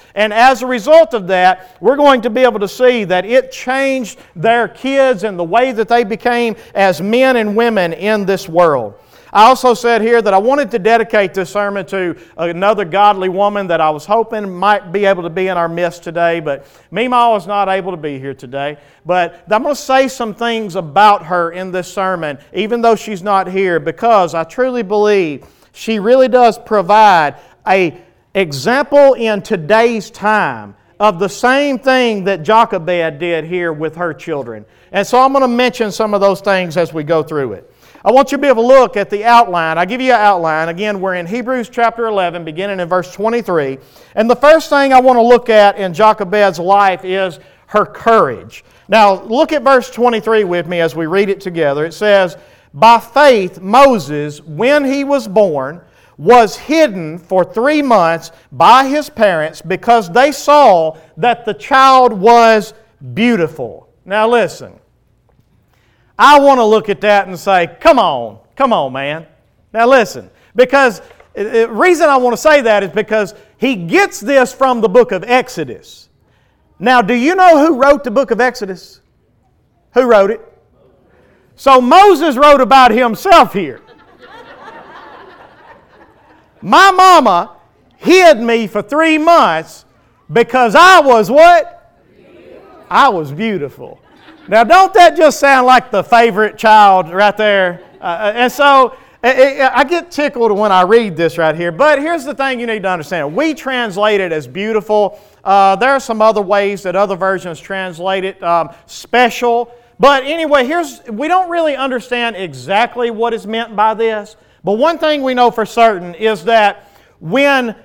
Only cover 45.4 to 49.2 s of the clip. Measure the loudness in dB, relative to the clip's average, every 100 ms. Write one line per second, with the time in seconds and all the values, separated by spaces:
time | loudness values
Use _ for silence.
45.4 | 4 4 4 2 -4 0 2 2 -2 0
46.4 | 0 0 0 2 2 -2 -4 -4 -6 -8
47.4 | _ _ _ -4 -2 -4 2 2 2 -4
48.4 | -14 -20 _ _ -2 2 2 2